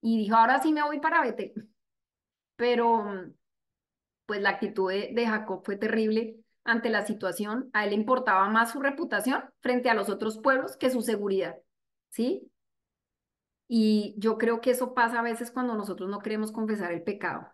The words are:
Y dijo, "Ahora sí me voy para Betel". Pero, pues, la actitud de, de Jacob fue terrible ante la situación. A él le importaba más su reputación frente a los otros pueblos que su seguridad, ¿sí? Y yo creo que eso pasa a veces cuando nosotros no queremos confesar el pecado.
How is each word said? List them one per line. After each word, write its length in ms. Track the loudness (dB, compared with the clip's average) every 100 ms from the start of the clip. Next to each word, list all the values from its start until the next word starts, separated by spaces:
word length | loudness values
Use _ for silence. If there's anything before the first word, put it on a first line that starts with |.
Y 160 | 2 0
dijo, 160 | 4 6
"Ahora 240 | 6 6
sí 120 | 4
me 100 | 2
voy 160 | 0 -2
para 220 | 2 2
Betel". 320 | 2 -2 -8 -10 -16 _ _ _ _ _ _ _ _ -4
Pero, 500 | 0 4 4 2 0 -8 -12 -18 _ _ _ _ _ _ _ _ -8
pues, 160 | -2
la 80 | 0
actitud 400 | 0 -4 0 0
de, 200 | 0 -2
de 140 | -2 0
Jacob 340 | 0 -4 -8 -6
fue 100 | -4
terrible 600 | 0 0 2 0 -2 -10 _ _
ante 260 | -2 0 2
la 160 | 0 -2
situación. 640 | -4 -4 -4 -4 -4 -2
A 100 | -2 0
él 60 |
le 40 | 0
importaba 500 | 2 2 4 2 4
más 220 | 2 2
su 80 | 0
reputación 640 | -2 -2 -4 -2 0 -2 -4 _
frente 280 | -2 0 2
a 40 |
los 160 | 0 0
otros 300 | -2 -4 0
pueblos 380 | 2 2 0 -2
que 120 | 0
su 120 | 0
seguridad, 560 | 0 -2 0 0 -2 -8 _ _ _ _ _
¿sí? 420 | -4 -2 -2 -8 _ _ _ _ _ _ _ _ _ _ _ _
Y 480 | 2 4 4 0 -2
yo 200 | -2 2
creo 220 | 0 2
que 100 | 0
eso 220 | 0 0
pasa 260 | 2 2 2
a 40 |
veces 280 | -2 -4 -6
cuando 240 | -4 -4 -4
nosotros 340 | -6 -6 -6
no 100 | -6
queremos 320 | -4 -4 -4
confesar 400 | -4 -4 -2 -4
el 120 | -4
pecado. 440 | -6 -6 -6 -6 -12